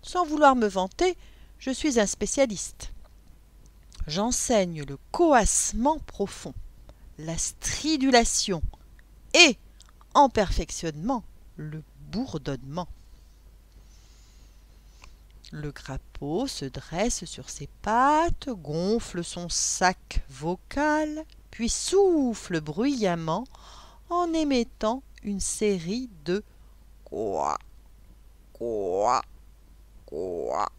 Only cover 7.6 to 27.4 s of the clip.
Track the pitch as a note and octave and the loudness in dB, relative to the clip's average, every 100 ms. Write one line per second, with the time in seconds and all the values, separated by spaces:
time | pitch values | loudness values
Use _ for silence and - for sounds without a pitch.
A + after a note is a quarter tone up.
7.6 | - - D4 D#4 C4+ B3 A3+ - - F3 | -6 -4 0 2 6 6 6 2 -2 -2
8.6 | - - - - - - - D4+ E4+ A3+ | -2 -6 -20 -20 -20 -20 2 8 8 8
9.6 | - - - - - B3+ C#4 - F#3 - | -6 -20 -20 -20 0 6 6 4 0 0
10.6 | E3 - E3+ D3 F#3 C4 - - - - | -2 -4 -6 -6 -4 -4 -6 -20 -20 -14
11.6 | D3+ D#3 D3 - C#3+ E3+ C4 D#3+ B2+ C3+ | -12 -12 -16 -20 -10 -6 -6 -6 -6 -8
12.6 | C3+ D#3 E3+ - - - - - - - | -8 -8 -8 -12 -18 -20 -20 -20 -20 -20
13.6 | - - - - - - - - - - | -20 -20 -20 -20 -20 -20 -20 -20 -20 -20
14.6 | - - - - - - - - - D#3 | -20 -20 -20 -20 -20 -20 -20 -20 -16 -12
15.6 | D3+ C#3 - C3+ - - C#3+ E3 C4+ - | -10 -12 -12 -12 -12 -12 -6 -4 -4 -6
16.6 | C#3 - - D#3+ A3+ - E3+ - - - | -10 -10 -10 -4 -2 -4 -8 -16 -16 -14
17.6 | C#3 - - A3+ C4+ D4+ E4+ - - A3 | -16 -10 -2 2 4 4 2 0 -4 -8
18.6 | D3 D#3 F3+ A3+ - F3 F3 - F3 - | -6 -2 0 0 -2 -8 -8 -8 -6 -2
19.6 | - - F3+ F#3 - - - C3 D#3 F#3 | -2 2 2 2 -4 -4 -4 -8 -6 -6
20.6 | - - D4+ D4+ D4+ D4+ D#4 - - - | -6 -2 2 2 0 -6 -12 -18 -20 -6
21.6 | A3+ - - F#4+ G4 E4 C4 G#3+ - E3+ | -4 -2 0 4 6 4 2 -2 -4 -4
22.6 | D#3 D3+ B3+ C#4 G3+ E3+ D#3+ E3+ B3+ - | -4 -2 0 2 0 0 -2 -2 -4 -14
23.6 | - - - - - F4 F4 D#4+ D4+ C4 | -20 -20 -20 -20 -4 0 0 0 2 2
24.6 | A#3 - G#3+ B3+ - - G#3+ G3+ - - | 0 -2 -2 -2 -8 -12 -8 -4 -4 0
25.6 | G#3+ F#3+ E3 A3+ B3+ F3 D3 F#3+ - - | 0 0 -2 -6 -6 -10 -4 -4 -4 -20
26.6 | - - - - - F2 G#2+ E2+ | -20 -20 -20 -20 -12 -6 -4 -2